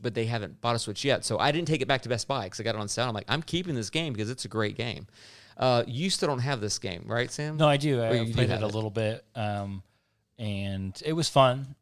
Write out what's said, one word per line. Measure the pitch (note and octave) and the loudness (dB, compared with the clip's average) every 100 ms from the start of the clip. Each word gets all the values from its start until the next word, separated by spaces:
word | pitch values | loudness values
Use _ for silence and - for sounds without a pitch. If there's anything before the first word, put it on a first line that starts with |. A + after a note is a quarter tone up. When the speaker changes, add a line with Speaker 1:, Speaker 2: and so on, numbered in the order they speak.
Speaker 1:
but | A#2 | -4
they | A2+ A2+ | -2 -2
haven't | A#2 G2+ - | -2 -4 -4
bought | A#2+ A#2 | -2 0
a | |
Switch | - G2+ C#3 | -2 -2 2
yet. | A#2+ | 2
So | - G2+ | 2 0
I | B2 | 2
didn't | D3+ D3+ | 2 0
take | D#3 | 0
it | B2 | 2
back | C3 | 0
to | A2+ | 0
Best | A#2 - | -2 -2
Buy | C3+ F#2+ | -4 -4
'cause | - | -4
I | |
got | A2+ A2 | -4 -2
it | |
on | G#2 | -4
sale. | - B2 | -2 -2
I'm | |
like, | G#2+ G2+ | -2 -2
"I'm | C#3+ | -2
keeping | - F3 F3+ C3 | -2 -4 -2 -4
this | G2+ | -2
game | D#3 E3 | -2 -2
because | G#2+ G#2+ | -4 -4
it's | B2+ | -6
a | G2+ | -6
great | A2 G#2 G2+ | -2 -2 -2
game." | B2 - G#2+ - - - - - | -6 -8 -12 -20 -20 -20 -14 0
Uh, | B2+ A#2+ A#2 | 2 4 2
you | A#2+ F#3+ | -2 -2
still | - E3 | 0 0
don't | B2+ | 0
have | C3 B2+ | 0 -2
this | G#2 - | -2 -4
game, | F#2+ F2 E2+ | -6 -8 -4
right, | A#2 B2 | -2 -2
Sam? | - D3+ D#3 | -4 -4 4
Speaker 2:
No, | D3+ | 6
I | C#3+ | 6
do. | D3 B2+ | 4 2
Speaker 1:
Or | A2+ | 4
Speaker 2:
I | |
Speaker 1:
you | A#2+ A2+ | 2 2
do | |
Speaker 2:
played | A#2 A2 | 2 4
it | |
Speaker 1:
have | - | 2
Speaker 2:
a | G#2+ | 0
Speaker 1:
it? | |
Speaker 2:
little | A2 G#2+ | -2 -2
bit, | G#2+ G#2+ A2+ - - | 0 -2 -2 -8 -4
um, | G#2 G2+ G2+ G2 - _ _ _ _ - | -2 -2 -4 -8 -12 _ _ _ _ -8
and | G#2+ G2 G2 F#2+ F#2+ - D3+ | -4 -4 -2 -2 -4 -6 -4
it | |
was | D#3+ D#3 | 0 4
fun, | C#3 C3 B2+ C3+ - | 8 6 6 -4 -10